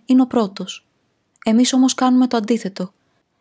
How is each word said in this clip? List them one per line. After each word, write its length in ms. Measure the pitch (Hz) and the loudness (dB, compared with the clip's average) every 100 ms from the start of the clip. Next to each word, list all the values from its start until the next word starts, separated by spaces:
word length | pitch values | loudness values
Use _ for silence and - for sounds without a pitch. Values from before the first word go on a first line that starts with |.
είναι 180 | - 254 | 0 2
ο 40 | 254 | 2
πρώτος. 600 | 254 202 196 185 - _ _ _ _ _ _ | 0 -2 -6 -14 -16 _ _ _ _ _ _
Εμείς 280 | - 220 247 | -2 2 2
όμως 220 | 254 262 | 2 0
κάνουμε 320 | - 254 254 254 | 0 0 2 2
το 100 | 240 | -2
αντίθετο. 560 | 214 226 196 - 180 _ _ _ _ _ | -2 -4 -4 -10 -12 _ _ _ _ _